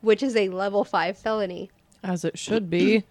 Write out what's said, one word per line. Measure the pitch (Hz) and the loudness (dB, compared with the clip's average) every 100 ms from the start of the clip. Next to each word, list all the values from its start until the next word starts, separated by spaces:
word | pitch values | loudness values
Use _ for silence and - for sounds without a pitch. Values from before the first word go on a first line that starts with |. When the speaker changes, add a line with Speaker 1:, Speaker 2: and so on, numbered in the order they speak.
Speaker 1:
which | 220 214 | 2 2
is | 277 226 | 2 0
a | 190 | 0
level | 185 202 202 - | -2 0 0 0
five | 185 170 196 | 0 -2 -4
felony. | 220 220 190 180 196 _ _ _ | -4 -2 -4 -6 -12 _ _ _
Speaker 2:
As | 190 180 | -6 -4
it | 165 - | -4 -6
should | - 220 180 | -2 -2 0
be. | 175 196 220 - | 2 4 2 0